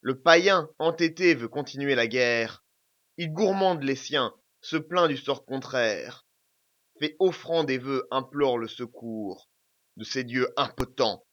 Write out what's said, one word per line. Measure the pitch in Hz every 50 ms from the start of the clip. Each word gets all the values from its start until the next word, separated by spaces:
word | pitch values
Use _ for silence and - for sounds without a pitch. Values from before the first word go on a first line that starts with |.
Le | - 123 135 131
païen | - 170 170 208 185 202 196 180 151 156 - _
entêté | 151 165 160 160 175 165 165 - 185 175 160
veut | 127 117 113
continuer | - 147 143 - - 135 139 139 135
la | 120 117 117
guerre. | 120 127 123 120 120 117 113 110 - - _ _ _ _ _ _ _ _ _ _ _ -
Il | 170 160 156
gourmande | 170 220 190 190 185 190 190 180 156
les | 139 135 139
siens, | 131 - - 143 147 127 107 - _ _ _ _ _
se | - - 160 160
plaint | 156 156 170 180 175 160
du | 143 127
sort | - - 139 - -
contraire, | - 131 135 131 - - 131 120 110 104 82 - - 123 - _ _ _ _ _ _ _ _ _ _ _ _ _ _ _ -
fait | 147 151 151 -
offrande | 190 185 165 - - - 165 165 156 135
et | 131 131
vœux, | 127 135 139 131 120 -
implore | 127 131 131 - - 143 143 135 123 120
le | 113 110
secours | - - 127 117 _ - 117 117 113 110 107 98 92 98 - _ _ _ _ _ _ _ _ _ _ -
de | 110
ces | - - 135 127
dieux | 120 120 127 127 120 - -
impotents | 120 123 - - 127 - - - 127 110 98 - _ _